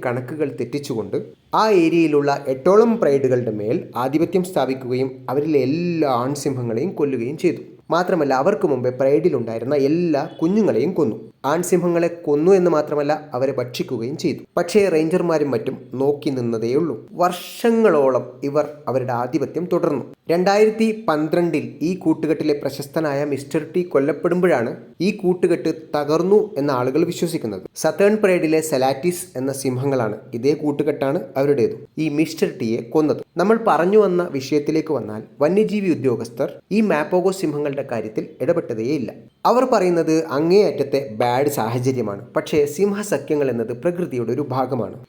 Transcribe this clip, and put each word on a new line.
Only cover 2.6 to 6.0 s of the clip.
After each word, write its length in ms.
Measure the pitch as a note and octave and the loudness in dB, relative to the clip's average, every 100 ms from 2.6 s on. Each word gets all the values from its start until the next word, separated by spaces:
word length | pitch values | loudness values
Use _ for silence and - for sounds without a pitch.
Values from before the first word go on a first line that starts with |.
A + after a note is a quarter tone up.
| F3+ G3+ A#3 A3+ | 4 6 6 4
പ്രൈഡുകളുടെ 540 | D#3+ C#3 B2 B2+ A#2+ | 2 4 2 2 0
മേൽ 380 | G#2+ G#2 E3 - A#2 | -4 -2 -2 -4 -4
ആധിപത്യം 480 | C3 D3+ E3 F#3+ | 0 0 2 0
സ്ഥാപിക്കുകയും 840 | F3+ D3+ C3 C3 B2 B2+ C3 - - | 0 0 -2 -2 -4 -2 -2 -6 -4
അവരിലെ 300 | C3+ D#3 D3 | -2 2 2
എല്ലാ 500 | B2+ D#3+ F3 E3 | 2 0 -2 0